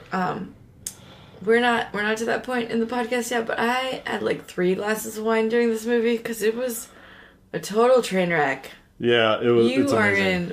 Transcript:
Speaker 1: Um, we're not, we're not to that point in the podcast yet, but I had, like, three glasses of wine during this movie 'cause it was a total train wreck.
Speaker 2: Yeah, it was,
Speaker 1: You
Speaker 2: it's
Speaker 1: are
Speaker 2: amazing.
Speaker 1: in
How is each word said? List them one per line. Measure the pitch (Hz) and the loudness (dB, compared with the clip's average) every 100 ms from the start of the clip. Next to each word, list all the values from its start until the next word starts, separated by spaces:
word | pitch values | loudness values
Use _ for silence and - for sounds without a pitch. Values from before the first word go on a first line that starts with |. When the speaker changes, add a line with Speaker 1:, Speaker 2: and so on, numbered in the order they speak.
| - | -6
Speaker 1:
Um, | 185 185 - 185 - - - - - - - - - 185 | -4 -4 -6 -10 -16 -20 -16 -16 -16 -20 -20 -20 -8 0
we're | 233 | 2
not, | 240 233 - | 4 0 -2
we're | 202 | -4
not | 214 220 | -2 -2
to | 233 | -2
that | 226 | -4
point | 233 254 226 | -2 -4 -2
in | 226 | -2
the | 226 | -2
podcast | 254 226 247 233 | -2 -2 -2 -2
yet, | 240 226 | -2 -2
but | - | -2
I | 233 254 262 254 | 0 0 -2 -6
had, | - 214 | -6 -4
like, | 220 147 - | -2 -4 -6
three | - 180 | -2 0
glasses | 196 208 220 220 214 | 0 -2 -4 -6 -6
of | 214 | -2
wine | 226 220 | 0 2
during | 240 240 | 2 2
this | 220 220 | 0 0
movie | 240 226 226 | 0 2 0
'cause | 226 226 | -4 -4
it | 208 226 | -2 -2
was | 254 226 - - - - - _ _ | -4 -6 -12 -20 -20 -20 -20 _ _
a | - | -10
total | - 202 240 254 | -4 2 4 4
train | 233 185 175 | 2 0 0
wreck. | 165 139 135 - - _ - | 2 0 -2 -8 -20 _ -4
Speaker 2:
Yeah, | 117 120 110 107 | 2 4 4 4
it | 120 | 4
was, | 120 117 | 4 4
Speaker 1:
You | 269 | 4
Speaker 2:
it's | 277 | 2
Speaker 1:
are | 226 208 | 2 2
Speaker 2:
amazing. | 196 190 | 2 2
Speaker 1:
in | 180 175 | 0 -4